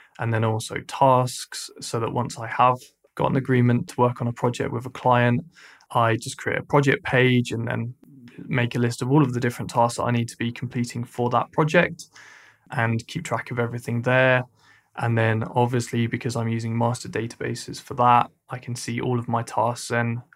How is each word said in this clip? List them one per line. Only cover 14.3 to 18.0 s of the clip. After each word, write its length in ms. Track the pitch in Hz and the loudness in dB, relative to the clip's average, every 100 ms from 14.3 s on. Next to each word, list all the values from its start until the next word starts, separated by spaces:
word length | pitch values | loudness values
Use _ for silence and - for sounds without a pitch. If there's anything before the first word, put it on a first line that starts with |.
| 127 123 _ _ _ _ - | 4 0 _ _ _ _ -4
And 200 | 117 113 | 0 2
then 280 | 113 110 113 123 | 2 2 0 0
obviously, 500 | 120 123 117 120 117 | 2 2 -2 -2 0
because 280 | 120 123 117 | -2 -4 -4
I'm 140 | 113 | -2
using 280 | 113 113 113 | -2 -2 0
master 300 | 117 120 - | 0 -2 -6
databases 720 | 113 113 - 117 117 - - | -6 -6 -6 -8 -8 -10 -14
for 120 | - | -10
that, 360 | 107 | 0